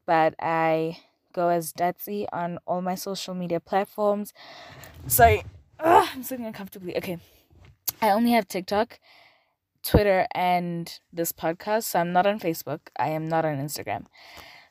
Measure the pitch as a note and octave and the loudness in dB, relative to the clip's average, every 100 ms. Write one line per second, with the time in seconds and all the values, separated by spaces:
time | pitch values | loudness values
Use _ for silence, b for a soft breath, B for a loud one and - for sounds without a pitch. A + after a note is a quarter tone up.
0 | - E3 D#3+ - D#3+ E3 D#3+ D#3+ D#3+ E3 | 2 4 2 0 -2 0 2 2 -2 -8
1 | B _ _ F3+ F3 F3 E3 - F3+ F3+ | B _ _ -2 0 0 -2 -2 -2 -2
2 | - G#3 - E3+ F3 F3 - F3+ F#3 F#3 | -8 -8 -6 -6 -6 -8 -6 -4 -4 -6
3 | G3 F#3+ - F#3 F3 E3+ - - G3+ - | -6 -8 -8 -8 -4 -6 -2 -2 -2 -2
4 | G#3 G3+ G#3 B B B B B B B | 0 0 -4 B B B B B B B
5 | - - A#3 G#3 - - _ - D#4+ F#4 | -2 6 8 6 -2 -20 _ -2 6 6
6 | E4+ C4 A#3+ B3+ A3+ G#3+ G3 G3 F3+ - | 6 -4 -10 -8 -10 -10 -14 -12 -8 -6
7 | F#3 E3+ b b b _ - _ - - | -6 -10 b b b _ -20 _ -12 0
8 | A3 G3+ A#3+ A#3 G3+ F#3 F#3 G#3 A#3 - | 2 4 4 4 2 -6 -2 0 -2 -6
9 | b b b b b b _ _ - G#3+ | b b b b b b _ _ 2 4
10 | G#3 F#3 - - F3+ F3+ F3 E3+ E3 - | 4 2 0 0 0 2 0 -6 -8 -14
11 | _ E3 E3+ - D#3+ E3+ G#3+ G#3+ - F#3 | _ -6 -6 -4 -4 -4 -2 -2 0 -2
12 | E3+ F3+ G3+ G#3+ F3 E3 - D#3 - - | 2 2 2 0 -4 -4 -6 -10 -10 -6
13 | C#3 D#3 D#3+ D#3+ D#3+ C#3 D3 - G2+ G#2 | -4 -2 -2 0 0 -2 -6 -8 -6 -8
14 | - B B B B B B | -10 B B B B B B